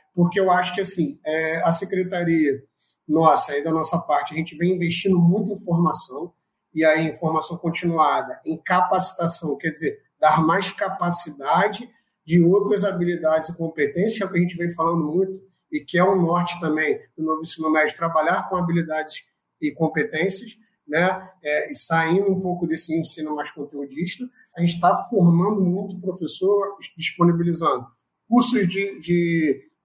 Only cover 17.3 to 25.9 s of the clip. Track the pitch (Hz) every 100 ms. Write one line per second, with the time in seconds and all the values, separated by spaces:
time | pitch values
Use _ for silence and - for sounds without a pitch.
17.3 | 156 165 - 160 156 151 - 165 160 170
18.3 | 190 - 180 170 170 156 156 156 - -
19.3 | _ _ _ 147 - 156 160 - 156 185
20.3 | - 226 - _ _ - 156 180 190 185
21.3 | _ 147 151 - - - 165 160 185 202
22.3 | 185 190 175 160 160 - 160 160 - 151
23.3 | 147 147 - 143 143 139 139 175 - 247
24.3 | - _ 175 170 - 175 - - 214 175
25.3 | 170 202 208 180 185 214